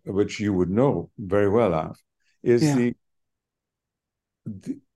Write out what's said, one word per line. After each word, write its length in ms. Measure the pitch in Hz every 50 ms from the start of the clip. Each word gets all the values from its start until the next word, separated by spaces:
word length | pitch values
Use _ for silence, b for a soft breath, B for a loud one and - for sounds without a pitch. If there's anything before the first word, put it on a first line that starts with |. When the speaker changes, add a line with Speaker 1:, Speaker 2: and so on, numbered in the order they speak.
| -
Speaker 1:
which 340 | - 98 98 104 98 - -
you 140 | 104 104 98
would 160 | 90 90 82
know 400 | 95 113 135 143 104 85 80 - _
very 320 | - 110 90 98 101 104 98
well, 240 | 98 117 117 95 82
Alf, 260 | 78 80 82 82 - _ _ _ _ _ _ _ _ -
is 200 | 123 120 120 156
Speaker 2:
Yeah. 120 | 151 139
Speaker 1:
the, 200 | 127 120 120 - _ _ _ _ _ _ _ _ _ _ _ _ _ _ _ _ _ _ _ _ _ _ _ _ _ _ _ _ _ -
the, 340 | 117 104 95 - - - - _ _ _